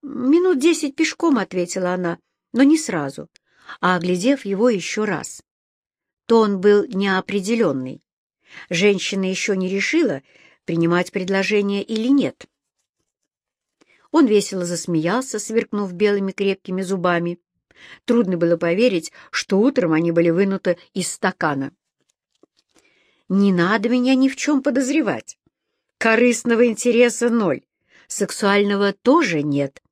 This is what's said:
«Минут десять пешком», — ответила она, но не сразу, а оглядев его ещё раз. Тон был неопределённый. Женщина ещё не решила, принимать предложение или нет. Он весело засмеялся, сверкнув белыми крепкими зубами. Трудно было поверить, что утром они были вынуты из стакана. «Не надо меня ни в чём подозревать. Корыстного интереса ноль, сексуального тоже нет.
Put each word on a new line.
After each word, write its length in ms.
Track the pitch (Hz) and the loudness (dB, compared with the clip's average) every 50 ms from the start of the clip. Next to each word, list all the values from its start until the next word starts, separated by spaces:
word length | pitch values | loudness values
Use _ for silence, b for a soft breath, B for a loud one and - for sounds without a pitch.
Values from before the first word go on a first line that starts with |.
| - | -14
«Минут 560 | 285 - 226 240 254 294 339 359 370 359 262 | -12 -10 -4 0 2 4 4 4 2 2 2
десять 380 | 254 339 330 330 - 285 269 | 2 0 0 0 -2 -6 -2
пешком», — 420 | - 320 311 - _ - 339 285 233 | -2 -2 -2 -2 _ 0 2 2 2
ответила 560 | 190 - - 185 175 175 - 190 180 180 180 | 0 -2 -4 -4 -4 -4 -4 -4 -2 -2 -2
она, 240 | 180 180 170 170 - _ _ _ _ _ _ - | -2 -4 -4 -6 -8 _ _ _ _ _ _ 2
но 100 | 233 277 | 4 6
не 140 | 277 311 311 | 6 6 4
сразу, 500 | - - 208 165 143 139 - - 151 _ _ B B B B B B B B B | 0 -4 -4 -4 -4 -6 -8 -12 -18 _ _ B B B B B B B B B
а 160 | - 180 185 | 0 0 0
оглядев 480 | 175 165 180 180 180 185 254 277 269 - | 0 0 -2 -2 0 2 0 0 0 -2
его 240 | 196 196 190 226 254 | -6 -2 0 2 2
ещё 360 | 233 190 160 - - 214 214 | 2 0 -4 -6 -6 -4 -4
раз. 380 | 214 185 143 - - - - _ _ _ _ _ _ _ _ _ _ _ _ _ _ _ _ _ | -4 -4 -6 -8 -12 -16 -18 _ _ _ _ _ _ _ _ _ _ _ _ _ _ _ _ _
Тон 340 | _ 226 226 220 208 202 190 | _ 4 4 4 4 0 2
был 260 | 180 208 208 208 202 | 4 4 4 4 2
неопределённый. 1160 | - 233 190 202 202 190 190 185 - 196 208 185 196 240 233 226 170 135 135 127 131 - - _ _ _ _ _ _ _ _ B B B B B B | 0 -4 -4 -2 0 -2 -2 -4 -4 -6 -6 -2 -2 -2 0 0 0 0 -4 -6 -10 -12 -16 _ _ _ _ _ _ _ _ B B B B B B
Женщина 560 | 185 165 196 208 202 185 - - - 196 190 | -4 0 2 2 2 0 -2 -6 -4 -4 -4
ещё 300 | 185 185 - - - 202 | -4 -4 -4 -4 -4 -2
не 140 | 190 185 185 | -2 -2 -4
решила, 540 | 190 196 196 - - 330 339 233 156 135 b b b b b b b b b | -4 -4 -4 -2 0 0 0 0 -2 -6 b b b b b b b b b
принимать 480 | - 165 165 170 170 175 175 180 - _ | -6 -2 0 2 2 2 0 0 -2 _
предложение 720 | 196 185 180 196 190 196 185 208 208 202 202 202 202 - | -8 -4 -2 -2 -2 0 0 0 0 0 0 -2 -4 -4
или 260 | - 226 220 220 247 | -4 -6 -4 0 2
нет. 380 | 277 285 214 160 - _ - _ _ _ _ _ _ _ _ _ _ _ _ _ _ _ _ _ _ _ _ _ _ _ _ _ _ _ b b b b b b | 2 2 2 -2 -4 _ -20 _ _ _ _ _ _ _ _ _ _ _ _ _ _ _ _ _ _ _ _ _ _ _ _ _ _ _ b b b b b b
Он 160 | b 311 302 | b 4 4
весело 380 | 233 214 208 196 - 196 185 175 | 6 4 2 2 0 -6 -6 -4
засмеялся, 720 | 170 175 165 - - 170 160 156 170 196 247 262 - - 214 | -4 -6 -6 -4 -2 -2 0 0 0 -2 -2 -4 -4 -8 -10
сверкнув 540 | - - 220 226 233 - - 208 208 185 180 | -8 -2 -2 -2 -2 -2 -6 -6 -6 -6 -4
белыми 400 | 170 208 208 202 202 196 190 185 | -2 0 0 2 0 -2 -4 -4
крепкими 500 | - 196 196 190 - _ - 185 185 190 | -2 -2 -2 -2 -4 _ -8 -6 -6 -4
зубами. 560 | 175 196 185 170 180 175 185 170 170 175 - _ _ _ _ _ B B B B B B B B | -4 -4 -2 0 0 0 0 -2 -4 -6 -8 _ _ _ _ _ B B B B B B B B
Трудно 320 | - 240 240 233 180 185 | 0 2 2 2 2 0
было 200 | 170 170 170 170 | 0 2 0 0
поверить, 560 | 165 175 170 170 190 240 254 196 170 160 - B B B B | 0 0 -2 0 2 2 2 2 0 -4 -6 B B B B
что 280 | B - - _ 196 190 | B -8 -4 _ 0 2
утром 320 | 214 269 269 - 190 165 160 | 2 2 2 0 0 2 0
они 180 | 156 170 170 | 0 0 2
были 200 | 165 170 170 170 | 2 2 2 2
вынуты 480 | 165 175 202 196 196 185 _ 190 175 b b b b | 2 2 0 0 -2 -4 _ -4 -4 b b b b
из 180 | 196 175 - - | -8 -8 -8 -8
стакана. 600 | - - 190 180 _ - 156 143 139 135 139 _ _ _ _ _ _ _ _ _ _ _ _ _ _ _ _ _ _ _ _ _ _ _ _ _ _ _ _ _ _ _ _ | -4 -4 -4 -4 _ -4 -4 -2 -4 -6 -8 _ _ _ _ _ _ _ _ _ _ _ _ _ _ _ _ _ _ _ _ _ _ _ _ _ _ _ _ _ _ _ _
«Не 240 | 185 196 202 202 185 | 0 2 4 4 4
надо 360 | 175 170 180 214 226 196 220 | 2 2 2 0 0 0 0
меня 280 | 240 254 247 254 269 | 0 0 2 2 2
ни 120 | 262 269 269 | 4 2 0
в 60 | 262 | 0
чём 280 | - - 285 302 269 269 | -2 -2 0 0 0 0
подозревать. 760 | 294 240 262 269 247 294 320 269 208 143 113 - - - _ _ _ _ _ _ _ _ _ _ _ _ _ | 0 0 0 -2 0 0 -2 0 -2 -4 -6 -8 -14 -20 _ _ _ _ _ _ _ _ _ _ _ _ _
Корыстного 680 | - 226 220 220 240 247 233 233 - 240 233 220 240 | 0 2 4 4 4 2 2 0 0 -2 2 4 4
интереса 640 | 240 220 - - 240 233 233 247 240 233 - 240 240 | 2 2 0 0 0 4 4 4 2 2 0 -2 0
ноль, 320 | 233 233 214 175 135 - _ _ _ _ b b b b b b | 0 0 0 0 -2 -4 _ _ _ _ b b b b b b
сексуального 840 | - - 202 180 - - 214 202 196 202 208 202 202 196 202 202 196 | -6 -6 -6 -6 -4 -2 0 2 2 2 2 2 2 0 0 0 -2
тоже 500 | _ _ 233 277 339 311 202 170 151 147 | _ _ 2 4 4 2 0 -2 -2 -2
нет. 380 | 151 143 143 143 135 _ - _ _ | 0 0 -2 -2 -4 _ -14 _ _